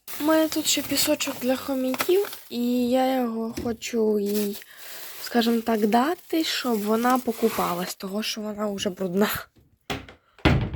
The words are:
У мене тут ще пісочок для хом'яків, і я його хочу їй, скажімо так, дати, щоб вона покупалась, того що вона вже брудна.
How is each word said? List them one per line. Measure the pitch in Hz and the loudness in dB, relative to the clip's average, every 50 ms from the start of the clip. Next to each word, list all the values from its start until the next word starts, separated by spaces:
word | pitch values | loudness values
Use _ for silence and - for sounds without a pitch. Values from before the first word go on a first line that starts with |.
| _ - - - | _ -12 -6 -2
У | 285 | 2
мене | 311 320 320 320 311 | 4 4 4 4 2
тут | - 311 302 | 0 -2 -2
ще | - - 294 | 0 -2 -2
пісочок | 269 - 285 269 - 302 302 285 - 285 247 - | -2 -2 -2 0 2 2 0 0 -2 -6 -6 -2
для | 247 247 262 | 0 0 0
хом'яків, | 247 - - 269 262 254 254 254 - - - 359 392 415 - - - - - | 0 -2 -4 -2 -2 0 -2 -2 -2 0 2 2 2 2 -2 -6 -12 -12 -8
і | 240 240 240 240 247 247 247 240 | -4 -2 0 0 2 2 2 2
я | 254 262 262 262 262 | 2 2 4 2 2
його | 254 247 233 226 226 226 226 233 - - | 0 0 -2 -2 -4 -6 -6 -6 -4 -4
хочу | 240 226 226 - - - 226 220 214 208 208 | -4 -4 -6 -6 -4 0 2 2 2 2 2
їй, | 202 202 208 208 208 202 208 - - - - - - - - - - - - - | 0 0 0 0 0 -2 -4 -8 -12 -18 -20 -18 -16 -16 -14 -14 -14 -14 -14 -12
скажімо | - - - 240 226 233 233 226 | -8 0 0 2 4 4 2 2
так, | 220 233 226 214 214 | 2 0 2 2 2
дати, | 208 226 233 262 311 359 - - - 370 320 320 | 4 4 4 4 2 0 -4 -4 -2 -2 0 0
щоб | - - - - 247 233 208 | 0 -2 -2 0 0 0 0
вона | 208 208 220 226 240 247 254 254 | 0 0 2 2 4 4 2 2
покупалась, | - 233 220 - 233 220 - - 180 175 175 175 185 - - | 0 -2 0 0 0 0 2 0 0 0 0 -2 -4 -6 -8
того | - 202 190 196 214 220 | -10 -8 -6 -4 -4 -4
що | - - 220 | -4 -6 -6
вона | 208 214 208 202 214 208 | -6 -6 -4 -4 -4 -2
вже | 196 196 - 208 | -2 -2 -4 -4
брудна. | 180 - 190 180 175 196 208 - - - - - _ _ _ _ _ _ _ - - - - - - - _ _ _ - - - - - - - - | -2 -2 -2 0 2 2 2 2 2 -4 -8 -12 _ _ _ _ _ _ _ -10 -10 -10 -10 -14 -20 -20 _ _ _ 0 2 4 4 4 2 -2 -4